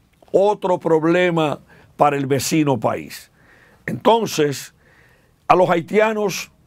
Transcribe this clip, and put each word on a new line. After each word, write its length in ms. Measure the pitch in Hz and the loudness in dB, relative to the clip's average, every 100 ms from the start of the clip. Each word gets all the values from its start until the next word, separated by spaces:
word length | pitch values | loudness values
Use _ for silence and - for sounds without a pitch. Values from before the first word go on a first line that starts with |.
| _ _ _ | _ _ _
otro 480 | 180 202 202 185 180 | 0 2 0 -2 -2
problema 800 | 165 160 160 175 180 165 151 - - - _ - | 0 0 2 2 2 0 -2 -4 -12 -20 _ 0
para 180 | 147 143 | 0 0
el 100 | 135 | -2
vecino 540 | 135 - 165 147 123 | -2 0 0 0 0
país. 520 | 117 95 71 - - _ _ _ _ _ - | -2 -6 -10 -18 -20 _ _ _ _ _ -10
Entonces, 880 | 123 - 233 196 - 147 131 - _ _ _ _ _ _ _ - | -2 2 2 0 -2 -2 -4 -12 _ _ _ _ _ _ _ 2
a 60 | 170 | 4
los 140 | 180 | 4
haitianos 800 | 175 151 196 214 214 202 - - _ | 0 0 0 0 0 -4 -6 -12 _